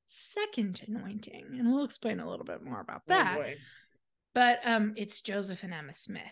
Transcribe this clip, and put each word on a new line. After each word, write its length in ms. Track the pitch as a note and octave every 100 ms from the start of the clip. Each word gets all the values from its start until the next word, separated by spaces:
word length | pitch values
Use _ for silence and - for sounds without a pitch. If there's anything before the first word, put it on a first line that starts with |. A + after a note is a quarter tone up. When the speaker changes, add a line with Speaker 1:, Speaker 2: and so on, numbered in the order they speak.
| -
Speaker 1:
second 760 | - - - G#4 G#4 G3+ F3+ -
anointing, 720 | G#3 F#3+ G#3 - - - B3+
and 140 | A#3
we'll 140 | C4+ C#4+
explain 340 | - A3+ F#3
a 100 | E3
little 160 | - -
bit 160 | -
more 200 | - A#3+
about 200 | - - -
Speaker 2:
Oh, 60 |
Speaker 1:
that. 240 | F#4 G3+ F#3
Speaker 2:
boy. 180 | B2+ D3 - - - _ _ _ _ B3
Speaker 1:
But, 240 | B3 A#3+ A#3+
um, 280 | A3+ G#3+ G#3+
it's 240 | G#3 -
Joseph 420 | - G3+ F#3+ F3+
and 100 | F#3
Emma 200 | E3 C#3+
Smith 280 | D3 - F3+ -